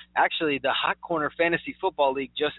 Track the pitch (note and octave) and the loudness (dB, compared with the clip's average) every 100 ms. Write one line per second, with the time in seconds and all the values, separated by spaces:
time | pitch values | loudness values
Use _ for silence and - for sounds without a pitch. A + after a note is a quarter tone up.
0 | - - F3+ - D#3+ C#3 C3 A#2 E3 G3 | -4 0 0 2 0 0 0 0 -2 -4
1 | - E3 C#3+ - E3+ E3 - - F#3+ E3 | -4 -2 -2 0 0 0 -4 -4 -4 2
2 | C#3 C3+ C3 - D3 | 2 2 -4 -2 -4